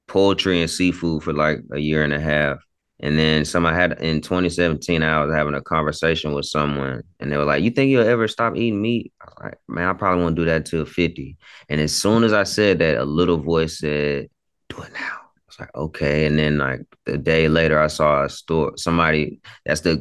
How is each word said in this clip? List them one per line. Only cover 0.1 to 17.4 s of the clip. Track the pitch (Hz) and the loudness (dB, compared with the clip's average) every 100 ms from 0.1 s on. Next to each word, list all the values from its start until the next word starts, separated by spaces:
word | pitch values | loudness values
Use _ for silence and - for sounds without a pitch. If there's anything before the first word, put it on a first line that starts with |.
| 95 98 92 95 87 | 2 4 2 2 2
and | 82 | 0
seafood | - 90 82 85 78 | 0 0 0 -2 -2
for, | 82 | -2
like, | 76 76 76 - | 0 0 0 -6
a | 73 | -4
year | 76 78 | 0 0
and | 76 | 0
a | 73 | 0
half. | 76 76 73 71 _ _ _ - | 0 0 0 -2 _ _ _ -10
And | 69 76 | -2 2
then | 78 78 | 2 2
some | 76 87 82 | 0 0 2
I | |
had | 85 87 - | 2 0 0
in | 80 78 | -2 -2
twenty | - 90 90 | -2 -2 0
seventeen, | 85 87 78 - 82 | 0 0 0 -2 0
I | 78 78 | 2 0
was | 76 | 0
having | 78 73 | 0 -2
a | 71 | -4
conversation | - 80 76 78 82 80 76 | -2 -2 -2 0 0 0 -2
with | 71 67 | -4 -4
someone, | 76 73 71 67 62 - - | -2 -2 -2 -4 -8 -12 -10
and | 71 | -4
they | 71 | 0
were | |
like, | 73 71 | 2 2
"You | 110 | 2
think | 131 135 | 2 2
you'll | 131 113 | 4 4
ever | 120 110 | 2 0
stop | - 117 | -2 -2
eating | 87 117 101 | 0 -2 0
meat?" | 110 117 - - | -2 -2 -6 -14
I | |
was | - - | -20 -18
like, | - - - | -16 -16 -10
"Man, | - 90 | -4 -2
I | |
probably | 95 98 90 | 0 0 2
won't | 82 80 | 2 2
do | |
that | 82 80 | 2 0
till | 78 82 | -2 -4
fifty." | 76 - 85 82 67 - - - - | -4 -2 -2 -2 -14 -16 -20 -20 -6
And | 76 | -2
as | 78 | -2
soon | - 101 113 | 0 2 4
as | 113 | 4
I | 104 | 2
said | 98 - 104 82 | 0 2 2 4
that, | 80 67 | 2 2
a | |
little | 69 78 87 82 | 0 0 2 2
voice | 71 82 80 - | 0 0 -2 -4
said, | 78 73 73 69 - _ _ _ - | -4 -2 -2 -4 -8 _ _ _ -18
"Do | - | -18
it | - | -16
now." | - | -12
I | - - - _ _ | -10 -12 -16 _ _
was | - | -20
like, | - | -14
"Okay." | - 80 - 73 76 76 | -8 -8 -4 0 2 2
And | 76 | 2
then, | 76 73 | 2 2
like, | 67 65 - _ | 0 -4 -10 _
the | - 78 | -6 -4
day | 82 80 | 0 2